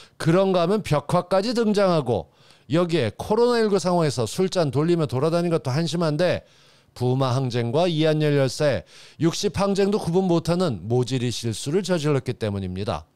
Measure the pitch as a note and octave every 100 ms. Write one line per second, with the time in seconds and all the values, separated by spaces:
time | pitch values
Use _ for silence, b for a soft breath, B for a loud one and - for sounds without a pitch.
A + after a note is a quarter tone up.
0 | B B D#3 F3 G3 F3+ E3+ G#3+ - D3
1 | - F3+ - F#3+ G#3+ A#3+ A3 G#3 G3 E3
2 | B2 A2+ - b b b b D3+ F3 E3
3 | A2+ - - G#3+ A#3+ A#3+ A3 F#3+ F3+ F3
4 | D#3 B2+ A2 - F#3+ F#3 D3+ B2+ D#3+ E3+
5 | D3+ B2+ D#3 E3+ F3 D#3+ C3+ C3 E3 E3+
6 | E3 D3 F3 A2+ - b b b b -
7 | B2+ B2+ C3+ B2 B2+ A#2+ A#2 C#3 F3+ D#3
8 | D#3 D#3 D3+ C#3+ C3+ - D3+ G#2+ - B
9 | B B E3 - G#3 - G3+ G3 G3+ G#3
10 | - F3 F#3+ E3+ E3 F3 F3+ G2+ F#2+ B2
11 | B2 C3 A#2+ A#2 A#2 G#2+ C#3+ F3 F3+ F3+
12 | D3 C#3 B2+ A#2+ G#2+ G2+ F#2+ F2+ G#2 D#2+
13 | -